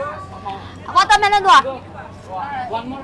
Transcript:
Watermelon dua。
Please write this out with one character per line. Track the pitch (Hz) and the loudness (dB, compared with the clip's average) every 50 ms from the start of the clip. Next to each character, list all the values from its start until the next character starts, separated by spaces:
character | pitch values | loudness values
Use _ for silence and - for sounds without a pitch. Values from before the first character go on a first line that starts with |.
| 554 196 202 - - - - - - 202 196 190 - - - - - | -6 -8 -8 -12 -14 -14 -14 -12 -12 -10 -10 -12 -12 -16 -16 -16 -8
Watermelon | - - 359 392 392 415 415 415 403 415 403 381 | -2 2 2 4 6 4 4 4 4 2 4 6
dua。 | 381 330 277 269 269 269 247 - - - - - - - - - - 185 - - - 208 196 247 - 220 233 240 254 262 262 | 8 6 6 6 2 -4 -10 -12 -16 -16 -16 -16 -16 -18 -18 -16 -12 -10 -10 -10 -8 -8 -8 -8 -6 -6 -6 -6 -8 -10 -12